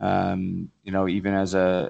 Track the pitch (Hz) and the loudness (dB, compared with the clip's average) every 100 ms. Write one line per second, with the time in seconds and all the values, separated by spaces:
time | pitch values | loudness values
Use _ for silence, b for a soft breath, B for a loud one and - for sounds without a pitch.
0 | 95 95 95 95 95 92 92 _ 98 95 | 0 0 0 -2 -4 -6 -8 _ -4 -2
1 | 95 98 98 98 95 95 92 90 - | 0 0 0 0 2 2 2 2 0